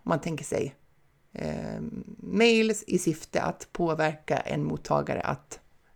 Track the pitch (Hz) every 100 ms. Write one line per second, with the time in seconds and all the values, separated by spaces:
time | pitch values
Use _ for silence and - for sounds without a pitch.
0 | - 160 175 151 151 - 143 - _ _
1 | _ _ _ - - - - 55 - -
2 | - - 175 190 233 226 220 214 - 180
3 | 170 156 - - - - - - 170 156
4 | 156 151 - 139 - 147 151 151 - 147
5 | 143 127 - 139 - - _ _ _